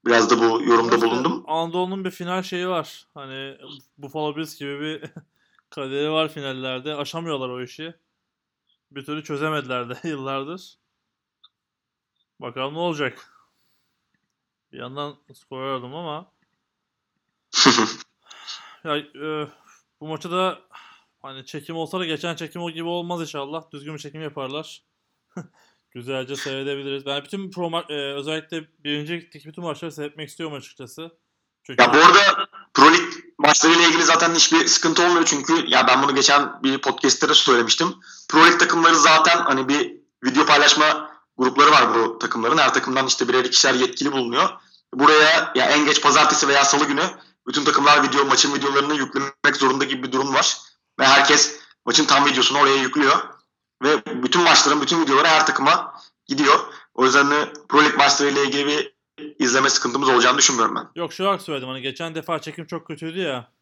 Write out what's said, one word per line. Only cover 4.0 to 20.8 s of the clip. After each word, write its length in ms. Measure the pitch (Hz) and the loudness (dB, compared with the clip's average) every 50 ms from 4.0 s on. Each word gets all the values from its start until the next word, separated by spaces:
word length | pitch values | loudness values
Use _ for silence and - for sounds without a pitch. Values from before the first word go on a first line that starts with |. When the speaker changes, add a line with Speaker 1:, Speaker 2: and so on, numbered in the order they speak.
| 143 135 - 156 151 151 147 | -20 -12 -8 -6 -6 -6 -6
Speaker 2:
Bills 220 | 151 160 147 - - | -8 -10 -12 -12 -14
gibi 220 | 143 139 143 143 | -12 -12 -10 -10
bir 300 | 147 156 156 147 147 151 _ 156 _ _ _ | -10 -10 -10 -12 -16 -18 _ -20 _ _ _
<laughs> 340 | _ _ _ _ _ _ _ | _ _ _ _ _ _ _
kaderi 400 | - 151 139 135 135 139 147 151 | -14 -12 -10 -8 -6 -4 -4 -2
var 180 | 156 156 160 151 | -2 -2 -2 -4
finallerde. 640 | 151 151 139 135 131 131 131 131 127 127 131 151 151 | -8 -10 -10 -10 -10 -10 -10 -10 -10 -10 -10 -10 -10
Aşamıyorlar 540 | 143 143 - - 165 170 165 151 135 131 127 | -10 -10 -10 -10 -10 -8 -8 -8 -8 -8 -8
o 140 | 123 127 | -10 -12
işi. 320 | 127 123 - - 156 165 170 _ _ _ _ _ _ _ _ _ _ _ _ _ _ _ _ _ _ _ | -12 -14 -16 -18 -18 -18 -18 _ _ _ _ _ _ _ _ _ _ _ _ _ _ _ _ _ _ _
Bir 140 | 139 139 135 | _ -16 -12
türlü 200 | 147 151 156 151 | -10 -10 -10 -8
çözemediler 640 | - 151 139 151 156 156 151 135 127 127 123 120 120 | -10 -8 -6 -4 -4 -4 -6 -6 -6 -8 -8 -8 -10
de 100 | 123 - - | -12 -12 -10
<laughs> 40 | 165 | -10
yıllardır. 680 | 156 139 131 135 139 135 139 147 175 190 - - _ _ _ _ _ _ _ _ _ _ _ _ _ _ _ _ _ _ _ _ _ _ _ _ _ _ _ _ _ _ _ _ _ _ | -10 -8 -8 -8 -8 -8 -8 -10 -14 -16 -18 -20 _ _ _ _ _ _ _ _ _ _ _ _ _ _ _ _ _ _ _ _ _ _ _ _ _ _ _ _ _ _ _ _ _ _
Bakalım 340 | 135 123 - 127 131 139 151 | -16 -14 -10 -10 -10 -8 -8
ne 40 | 165 | -6
olacak. 540 | 175 175 160 147 143 123 - - - _ _ _ _ _ _ _ _ _ _ _ _ _ _ _ _ _ _ _ _ _ _ _ _ _ _ _ _ _ | -6 -6 -4 -4 -6 -6 -8 -12 -20 _ _ _ _ _ _ _ _ _ _ _ _ _ _ _ _ _ _ _ _ _ _ _ _ _ _ _ _ _
Bir 60 | 135 131 | -18 -18
yandan 380 | 123 123 131 143 143 147 143 143 _ _ 139 | -16 -14 -12 -12 -12 -14 -14 _ _ _ -20
skor 280 | _ _ _ 135 131 | _ _ _ -14 -10
aradım 320 | 131 135 135 131 123 123 139 | -8 -8 -8 -8 -10 -12 -14
ama. 380 | 165 175 156 147 156 185 _ _ _ _ _ _ _ _ _ _ _ _ _ _ _ _ _ _ _ _ _ _ _ _ _ - | -12 -12 -12 -12 -12 -14 _ _ _ _ _ _ _ _ _ _ _ _ _ _ _ _ _ _ _ _ _ _ _ _ _ -2
Speaker 1:
<laughs> 320 | - - 131 117 120 110 - - - - _ _ _ _ _ - - - - - - - - - _ - | 2 2 4 4 2 -2 -4 -6 -14 -20 _ _ _ _ _ -20 -20 -18 -18 -18 -18 -20 -20 -20 _ -8
Speaker 2:
Ya, 120 | 160 147 | -8 -6
e, 520 | 147 151 - _ 135 147 156 156 151 151 143 _ _ _ _ _ _ _ _ _ _ | -6 -8 -12 _ -14 -10 -10 -8 -10 -10 -12 _ _ _ _ _ _ _ _ _ _
bu 60 | 147 156 | -14 -14
maçı 220 | 156 147 - 175 | -14 -12 -10 -8
da 280 | 175 185 185 185 156 - _ _ _ - | -4 -4 -4 -4 -6 -8 _ _ _ -20